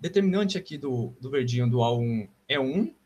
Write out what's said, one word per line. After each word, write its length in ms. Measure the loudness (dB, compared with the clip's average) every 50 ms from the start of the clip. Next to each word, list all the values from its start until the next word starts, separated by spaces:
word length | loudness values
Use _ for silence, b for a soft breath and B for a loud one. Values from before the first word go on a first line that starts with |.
determinante 580 | -8 0 2 2 2 4 2 2 0 0 -2 -4
aqui 180 | -8 -8 -12
do, 380 | -8 -6 -4 -2 -2 -4 -4 -8 -12
do 100 | -10 -4
verdinho 400 | -2 0 0 0 0 2 2 2
do 120 | 4 4 4
A 120 | 2 2
um 320 | 0 0 0 -2 -2 -4 -8 _ _ _ -2
é 100 | 0 0
um. 340 | 0 0 0 0 0 -2 -4 _ _